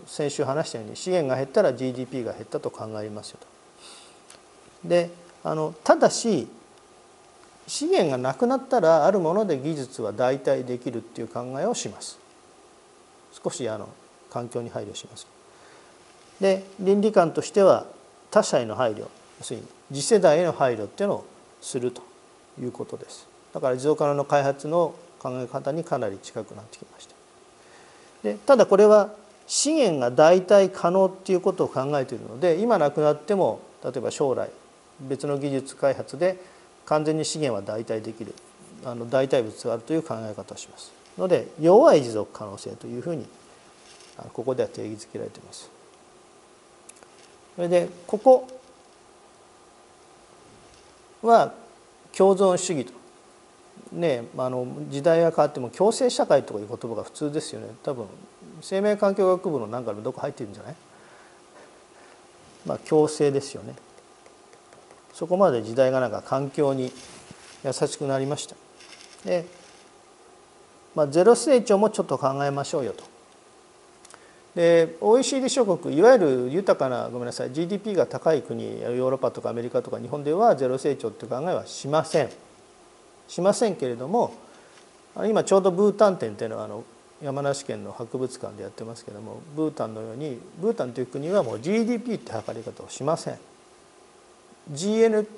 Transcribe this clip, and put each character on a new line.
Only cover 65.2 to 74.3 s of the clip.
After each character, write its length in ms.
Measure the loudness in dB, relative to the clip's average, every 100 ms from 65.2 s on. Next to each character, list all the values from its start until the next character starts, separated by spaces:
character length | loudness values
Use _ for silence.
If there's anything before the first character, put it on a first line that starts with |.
| -2
こ 100 | 4
ま 120 | 4
で 140 | 2
時 120 | -2 2
代 160 | 2
が 80 | 2
な 100 | -2
ん 20 |
か 100 | -4
環 280 | -4 -4 -4
境 240 | -2 0
に 180 | 0 -4 -10 -20 -20 -20 -20 -20 -12
優 100 | -8
し 240 | -4 -4 -4
く 80 | -4
な 140 | -2
り 60 | -2
ま 120 | -6
し 100 | -8
た。 80 | -16 -20 -20 -20 -20 -20 -14 -4
で、 200 | -4 -4 -16 -20 -20 -20 -20 _ -20 -20 -20 -20 -20 -20 -20 -8
ま 100 | -2
あ、 40 | 0
ゼ 160 | 4
ロ 120 | 6 6
成 260 | 6 4
長 160 | 4 4
も 120 | 4
ち 100 | 0
ょ 20 |
っ 20 | -4
と 120 | 0
考 260 | 0 0 -2
え 60 |
ま 120 | -2
し 120 | -4 -4
ょ 60 |
う 40 | -4
よ 80 |
と。 100 | -6 -14 -20 -20 _ _ _ -20 _ -20 -20 -20 -20 -20